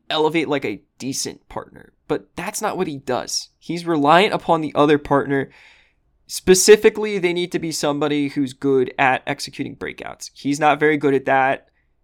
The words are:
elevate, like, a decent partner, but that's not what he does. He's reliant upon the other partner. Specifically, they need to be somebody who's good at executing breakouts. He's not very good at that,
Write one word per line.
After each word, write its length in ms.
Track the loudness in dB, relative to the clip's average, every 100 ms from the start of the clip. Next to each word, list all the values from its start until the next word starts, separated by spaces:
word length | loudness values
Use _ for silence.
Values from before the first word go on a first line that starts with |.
| -6
elevate, 400 | 0 0 0 0
like, 160 | -2
a 180 | -4 -8 _ -12
decent 500 | -8 -6 -8 -12 -14
partner, 440 | -14 -14 -20 -20 _ -6
but 260 | -6 -6 -12
that's 240 | -10 -6
not 160 | -4 -4
what 100 | -6
he 120 | -6
does. 520 | -4 -4 -4 -8 -10 _
He's 280 | -10 -6 -2
reliant 480 | 0 4 4 4
upon 260 | 0 0 0
the 140 | 0
other 240 | 2 4 2
partner. 520 | 2 0 0 -4 -4 -12 -20 _ _ _ _ _ -14
Specifically, 920 | -2 2 6 8 8 6 2 -4 -2
they 140 | -2
need 200 | -2 -4
to 60 | -4
be 140 | -6
somebody 560 | -4 -4 -2 -2 -2 -2
who's 240 | -4 -6
good 400 | -4 0 2 0 0
at 240 | 0 0 -4
executing 500 | -10 -10 -12 -12 -10
breakouts. 540 | -12 -12 -16 -16 -20
He's 260 | -10 -6 0
not 200 | 2 4
very 160 | 2 2
good 180 | 2
at 120 | 0 2
that, 420 | 0 0 -2 _ _ _ _